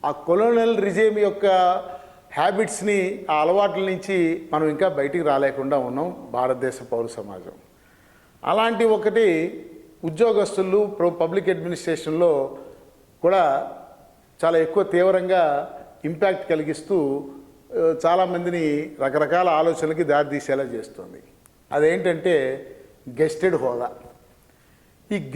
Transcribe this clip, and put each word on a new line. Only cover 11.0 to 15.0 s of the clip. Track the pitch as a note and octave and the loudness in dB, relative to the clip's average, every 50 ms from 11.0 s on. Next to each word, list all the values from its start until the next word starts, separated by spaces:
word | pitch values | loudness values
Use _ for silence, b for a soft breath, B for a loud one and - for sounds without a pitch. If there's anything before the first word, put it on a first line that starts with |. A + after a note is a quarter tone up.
| E3+ F3 | 0 0
పబ్లిక్ | E3+ F3 E3 E3 E3+ G3 F3 F#3+ | 0 0 -2 -2 -2 -2 0 0
అడ్మినిస్ట్రేషన్లో | F#3 E3 D#3+ F3 F3 - - F3 D#3+ D#3 - D#3+ D#3 D#3+ F3+ F3 D#3 C#3 C3+ C#3 - B B B B B B B B B _ _ _ _ | -2 -2 -2 -6 -6 -6 -4 -4 -4 -4 -4 -4 0 2 2 4 4 2 0 -4 -6 B B B B B B B B B _ _ _ _
కూడా | - E3+ F#3+ F#3+ F3 D3 C3+ C#3 - - - - - - - - - - _ _ _ _ _ - - | 2 2 4 4 4 2 2 0 -2 -6 -10 -16 -18 -20 -20 -20 -20 -20 _ _ _ _ _ -2 0
చాలా | E3 E3+ E3 | 2 4 4
ఎక్కువ | D#3+ D#3+ - G3+ F#3+ | 2 2 2 0 0
తీవ్రంగా | F#3+ F3 F3 | 2 2 4